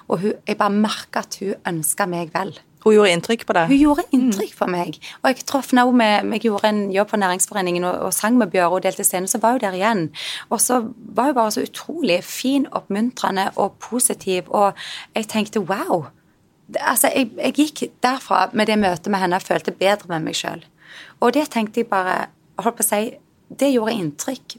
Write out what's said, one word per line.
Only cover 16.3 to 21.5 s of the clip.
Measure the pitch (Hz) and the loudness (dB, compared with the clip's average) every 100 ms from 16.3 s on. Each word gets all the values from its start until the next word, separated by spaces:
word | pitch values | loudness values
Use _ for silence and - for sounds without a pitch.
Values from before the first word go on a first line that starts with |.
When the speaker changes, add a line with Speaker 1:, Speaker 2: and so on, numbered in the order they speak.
| _ _ _ _ | _ _ _ _
Speaker 1:
Det, | - | -4
altså, | - 262 - | 0 2 2
jeg, | - 247 - | 2 -2 -2
jeg | 254 | -4
gikk | - 302 - - - | 0 0 0 -10 -2
derfra | 247 262 - 180 190 | -2 -2 0 2 2
med | 240 214 | 2 2
det | 214 | 2
møtet | 196 175 - | 2 0 -2
med | 196 | 0
henne | 185 180 | 0 0
og | |
følte | - 170 - | 0 -2 -2
bedre | 180 190 202 175 | 0 2 0 -2
med | 165 | -6
meg | 160 - | -4 -6
selv. | - 165 - _ - - - - | -6 -10 -16 _ -20 -20 -18 0
Og | 240 | 2
det | 254 302 | 2 0